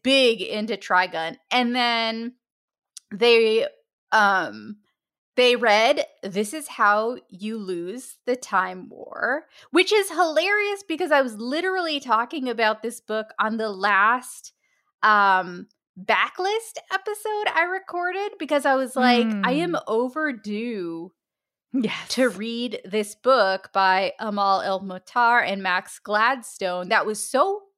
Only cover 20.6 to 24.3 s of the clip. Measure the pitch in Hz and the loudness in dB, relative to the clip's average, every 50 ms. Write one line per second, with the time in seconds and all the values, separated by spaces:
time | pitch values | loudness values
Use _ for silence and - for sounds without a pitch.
20.6 | 233 240 226 196 175 165 165 165 170 185 _ _ _ _ _ _ _ _ _ _ | -6 -6 -6 -6 -6 -6 -8 -10 -12 -14 _ _ _ _ _ _ _ _ _ _
21.6 | _ _ - 269 214 - - - - - - 240 262 233 180 190 214 233 233 233 | _ _ -4 -2 -2 -2 -4 -8 -10 -6 0 0 0 0 0 -4 -8 -8 -6 -6
22.6 | 247 233 208 - - 190 202 214 208 208 - _ - 254 269 240 196 190 190 196 | -6 -6 -8 -10 -8 -4 -4 -4 -4 -4 -6 _ 2 4 6 6 6 4 2 -2
23.6 | - - - 196 190 185 185 190 196 - - - 220 214 | -4 -4 0 2 4 4 4 4 2 -2 -4 -6 -6 -6